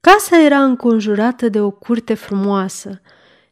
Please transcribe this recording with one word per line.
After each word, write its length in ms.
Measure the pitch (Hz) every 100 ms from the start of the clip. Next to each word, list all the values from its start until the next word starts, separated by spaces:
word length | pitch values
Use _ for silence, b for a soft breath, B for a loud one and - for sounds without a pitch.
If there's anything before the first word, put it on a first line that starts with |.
Casa 420 | - 415 - 339
era 220 | 302 277
înconjurată 840 | 269 247 240 220 214 208 233 247 240
de 120 | 208
o 100 | 208
curte 440 | 196 - 233 226
frumoasă, 840 | 220 - 202 196 196 190 - 196 190 _ b b b b